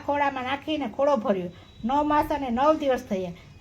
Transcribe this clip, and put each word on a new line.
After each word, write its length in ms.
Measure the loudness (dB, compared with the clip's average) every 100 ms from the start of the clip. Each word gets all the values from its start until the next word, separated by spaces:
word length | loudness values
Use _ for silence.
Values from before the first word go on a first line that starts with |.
| 0
ખોળામાં 380 | 0 0 -2
નાખીને 440 | -4 -4 -4 -4 -2
ખોળો 300 | 0 2 2
ભર્યો. 320 | 2 -2 -4 -10 -20 -8 -2
નવ 180 | 0
માસ 220 | 2 2 2
અને 240 | -2 -2
નવ 240 | 2 4
દિવસ 260 | 4 2 0
થયા. 320 | -2 -4 -6 -10 -18 -6